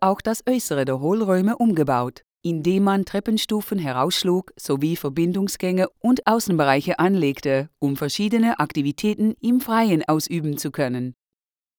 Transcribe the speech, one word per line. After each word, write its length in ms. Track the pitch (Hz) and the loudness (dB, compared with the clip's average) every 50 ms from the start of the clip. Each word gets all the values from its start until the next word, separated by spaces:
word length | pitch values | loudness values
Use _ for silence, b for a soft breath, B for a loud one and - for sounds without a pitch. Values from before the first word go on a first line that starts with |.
auch 200 | - 190 196 - | 0 0 0 0
das 220 | - 220 220 - - | -2 -4 -4 -2 -2
Äußere 380 | - 254 247 - - 156 139 135 | -2 0 0 -2 -2 -2 -2 0
der 140 | 131 131 131 | 0 -2 -2
Hohlräume 580 | 139 156 196 226 226 190 185 185 185 208 240 | 0 0 0 2 2 2 2 2 2 2 2
umgebaut, 680 | - 240 226 196 156 151 139 131 123 123 123 - - _ _ _ _ | 2 2 2 2 2 2 2 0 0 0 -2 -6 -12 _ _ _ _
indem 400 | - 170 170 160 147 175 190 190 | -6 -4 -4 -2 0 2 2 4
man 220 | 202 196 196 196 190 | 4 4 2 2 0
Treppenstufen 760 | - - 196 202 - 220 214 - - 220 214 202 - 214 196 | -2 -4 -4 -2 0 0 0 0 -2 -2 -4 -2 -2 -4 -4
herausschlug 760 | 165 139 127 127 135 175 - - - 185 175 185 185 - - | -2 -2 0 0 0 0 0 0 0 2 2 0 0 -4 -12
sowie 400 | - - - 143 135 143 156 170 | -8 -4 -2 -2 0 0 0 -2
Verbindungsgänge 920 | - - 143 135 160 170 175 180 196 196 196 - - - 185 180 185 185 - _ _ | -2 -4 -4 -2 0 0 0 0 0 -2 -4 -4 -4 -2 0 0 0 0 -2 _ _
und 260 | - 233 254 254 - | 0 2 2 2 2
Außenbereiche 720 | 220 220 233 - - 180 160 147 139 135 143 147 175 170 - | 2 2 2 2 0 0 2 4 4 2 2 2 -2 0 2
anlegte, 720 | 160 190 196 185 156 139 135 - - 147 135 135 139 156 _ - | 2 2 2 2 2 0 -2 -2 -2 0 0 0 -2 -4 _ -2
um 180 | - 139 139 | -2 -2 -2
verschiedene 600 | 135 151 143 - - 202 214 226 226 226 233 233 - | -2 -4 -4 -4 -2 -2 0 2 2 2 2 0 0
Aktivitäten 760 | 151 143 - 156 139 143 143 - - 214 208 - 214 220 220 - | -2 -2 -2 -2 -2 -2 -2 -2 -2 -2 0 0 0 -2 -2 -2
im 200 | - 233 240 254 | 0 0 0 0
Freien 420 | 240 - 226 226 226 220 180 156 | 0 0 0 2 2 4 2 2
ausüben 560 | - - 156 156 151 - 175 170 151 151 143 - | 2 0 0 -2 -2 -2 -4 -4 -4 -4 -4 -4
zu 140 | - 151 | -6 -6
können. 420 | - - 143 127 123 123 123 127 127 _ _ _ _ _ _ _ _ _ _ _ _ | -4 -2 -2 -2 -2 -4 -6 -8 -10 _ _ _ _ _ _ _ _ _ _ _ _